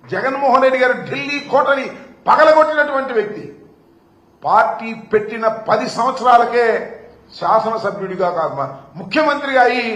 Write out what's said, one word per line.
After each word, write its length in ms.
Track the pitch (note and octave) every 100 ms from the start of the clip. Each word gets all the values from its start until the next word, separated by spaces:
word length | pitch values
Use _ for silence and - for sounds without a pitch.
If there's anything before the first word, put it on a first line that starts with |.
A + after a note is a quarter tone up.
జగన్మోహన్ 600 | - F#3 B3 C4+ C#4 B3+
రెడ్డి 140 | C4 C4
గారు 120 | B3+ B3+ -
ఢిల్లీ 280 | C4+ C#4 C#4+ F#3+
కోటని 340 | C4 C#4 C4+ A3+ - - - -
పగలగొట్టినటువంటి 840 | A3+ D#4 D#4 D#4 D4+ C#4+ C4+ B3+ A#3
వ్యక్తి, 260 | G3+ - - - - _ _ _ _ _ _ _
పార్టీ 440 | C#3+ G3+ A3+ - A3+ A3+ -
పెట్టిన 340 | G#3 G#3 A3+ A3 A3 -
పది 180 | A3+ B3+ -
సంవత్సరాలకే 680 | A#3+ C4 A#3+ A#3+ A#3 A#3+ A#3 G3+ - - - - _ -
శాసనసభ్యుడిగా 880 | E3+ G#3+ G#3+ A3+ G3+ F#3 F#3+ F3+ F3+ E3+
కాదు, 160 | D#3 C3+
మ-, 140 | C3+ - - D#3+
ముఖ్యమంత్రిగా 600 | - D4+ D#4 C#4+ C#4 C4 B3
అయి 160 | B3 A#3